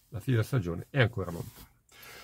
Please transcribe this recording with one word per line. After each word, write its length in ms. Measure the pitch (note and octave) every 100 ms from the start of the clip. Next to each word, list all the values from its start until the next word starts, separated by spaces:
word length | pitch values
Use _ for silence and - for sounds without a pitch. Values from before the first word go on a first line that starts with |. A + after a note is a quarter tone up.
| _
La 100 | G#2
fine 160 | - A#2
della 100 | G#2
stagione 420 | C3 F2 E2+ -
è 100 | C#3+
ancora 300 | A2+ - F2
lontana. 400 | E2+ - - - _ _ - - -